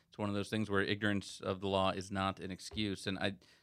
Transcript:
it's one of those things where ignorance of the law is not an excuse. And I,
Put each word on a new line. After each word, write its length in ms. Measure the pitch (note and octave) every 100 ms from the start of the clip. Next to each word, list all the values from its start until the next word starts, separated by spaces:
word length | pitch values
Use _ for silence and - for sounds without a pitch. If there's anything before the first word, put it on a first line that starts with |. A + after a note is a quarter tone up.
| _
it's 100 | -
one 100 | G#2
of 60 | G2+
those 140 | G2
things 200 | A2 G#2
where 120 | G2+
ignorance 600 | F#2+ G2+ G#2+ G2+ G2 -
of 180 | - F#2+
the 60 | G2
law 220 | G2 F#2+
is 200 | F#2 F#2
not 280 | G2 F#2+ F#2+
an 120 | F2+
excuse. 560 | F#2 - - G#2+ F#2 -
And 100 | F#2+
I, 160 | G2+ G2 - _